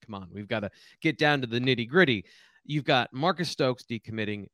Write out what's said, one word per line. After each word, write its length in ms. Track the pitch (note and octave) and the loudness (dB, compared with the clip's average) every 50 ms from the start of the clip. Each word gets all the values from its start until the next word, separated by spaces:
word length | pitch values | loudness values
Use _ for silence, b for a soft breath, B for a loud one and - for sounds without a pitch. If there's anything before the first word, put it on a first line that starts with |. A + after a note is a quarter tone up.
| - | -16
Come 80 | - G#2 | -14 -12
on, 140 | F#2+ F#2 E2+ | -12 -12 -12
we've 160 | F2 G2+ G#2 | -12 -12 -6
gotta 220 | G2 A#2 G#2+ G2+ F#2+ b b b b b b | -4 -4 -4 -4 -6 b b b b b b
get 160 | - D#3+ A#2 | -2 -2 0
down 240 | - D3+ D3 D3 C#3 | 2 2 2 2 2
to 60 | B2 | 0
the 120 | A2+ A#2 B2 | -2 -2 0
nitty-gritty. 680 | B2+ C3+ B2+ A#2+ A2+ A#2 C#3+ F#3+ F3 C3+ A#2 F#2+ b b b b b b b b b | 2 2 2 0 -2 2 4 4 6 6 4 0 b b b b b b b b b
You've 160 | - D3 D3+ B2 | -4 -4 -2 2
got 300 | D3+ C#3 B2 A#2 - B2+ | 2 2 2 2 0 -4
Marcus 360 | C3 D#3 F#3 F3 E3+ E3+ - | 0 0 0 0 0 -4 -4
Stokes 340 | - - C#3 C3 A#2+ - - | -2 0 0 0 0 -2 -6
decommitting, 640 | - A#2 G#2+ - - A2 A2 G#2 G#2 G#2 G2+ F#2+ - | -8 -8 -8 -8 -8 -6 -4 -4 -4 -4 -6 -10 -14